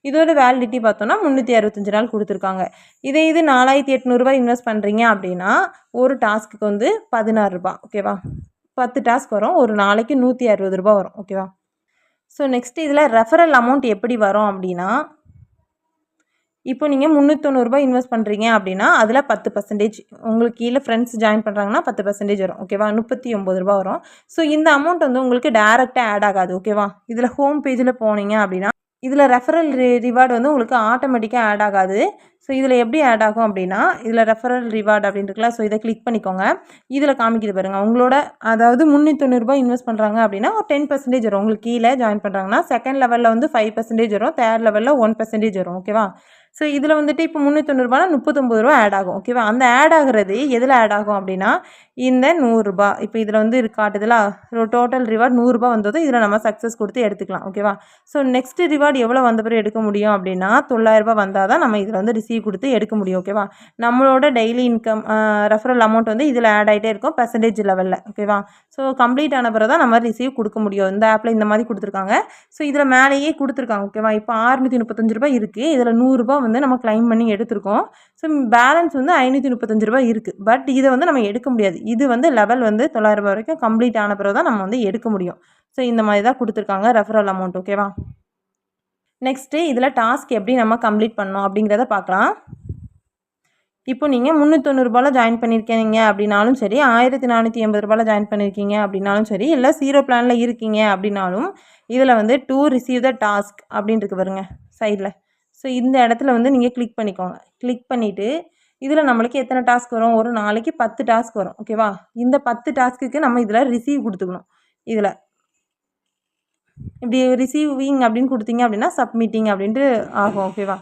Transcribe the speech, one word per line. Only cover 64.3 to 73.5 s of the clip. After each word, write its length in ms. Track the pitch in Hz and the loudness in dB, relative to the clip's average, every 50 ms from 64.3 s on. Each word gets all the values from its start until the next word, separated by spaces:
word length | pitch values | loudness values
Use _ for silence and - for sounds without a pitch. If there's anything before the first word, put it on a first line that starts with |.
டெய்லி 320 | 254 240 220 226 233 247 254 | 2 2 0 0 0 0 0
இன்கம், 400 | 247 233 220 226 220 220 220 214 | 0 0 0 -2 -2 -4 -4 -2
ஆ, 100 | - 214 220 214 214 208 208 208 | -2 -2 0 0 0 0 2 2
ரெஃபரல் 360 | 208 214 214 - 254 254 240 220 | 2 2 0 2 0 2 2 4
அமௌண்ட் 200 | 214 220 226 226 | 4 4 2 2
வந்து 220 | 226 214 226 302 | 0 -2 0 0
இதுல 200 | 302 247 240 226 | 0 2 2 4
ஆட் 220 | 220 208 208 208 214 | 4 4 4 4 4
ஆயிட்டே 160 | 208 208 208 | 2 2 0
இருக்கும், 300 | 226 214 208 240 294 - | -2 -4 -2 -4 -4 -2
பர்சன்டேஜ் 440 | - 240 226 - 226 220 226 208 214 | -2 -2 -2 0 0 0 0 0 0
லெவல்ல. 360 | 208 202 190 185 185 190 185 - _ | 0 0 0 0 0 -2 -2 -4 _
ஓகேவா? 340 | 214 208 - 208 202 208 202 202 - _ _ _ _ | -14 -8 -6 -2 -2 -2 -2 -4 -8 _ _ _ _
So, 220 | _ - 269 262 269 | _ -6 -4 -4 0
கம்ப்ளீட் 420 | 269 247 240 254 269 302 294 285 | 0 2 2 2 0 0 0 0
ஆன 160 | 262 240 233 | 0 0 0
பிறகு 180 | 214 220 220 220 | 0 2 2 2
தான் 100 | 285 339 | 4 2
நம்ம 200 | 302 240 226 233 | 4 4 4 2
ரிசீவ் 340 | 233 233 214 - 247 269 269 | 2 0 -4 -4 -6 -6 -4
கொடுக்க 260 | - 220 208 - 220 | -4 -6 -4 -4 -4
முடியும். 300 | 214 202 196 196 196 190 | -4 -2 0 0 -2 0
இந்த 180 | 196 202 220 | 0 2 2
ஆப்ல 220 | 220 220 214 220 226 | 2 2 2 0 0
இந்த 160 | 226 214 208 | 0 0 0
மாதிரி 220 | 208 214 214 233 | 2 0 0 0
கொடுத்துருக்காங்க. 460 | 226 233 196 220 202 202 196 190 196 226 349 440 - - - _ _ | -4 -6 -8 -8 -8 -6 -6 -4 0 -2 -2 -2 -4 -14 -20 _ _
So, 140 | _ - 311 | _ -6 -6
இதுல 180 | 285 269 285 285 | -2 0 0 0
மேலேயே 460 | 269 254 254 262 277 277 277 285 311 | 2 4 4 4 4 2 0 -2 -2
கொடுத்துருக்காங்க. 560 | 302 - 277 262 | -2 -2 -4 -4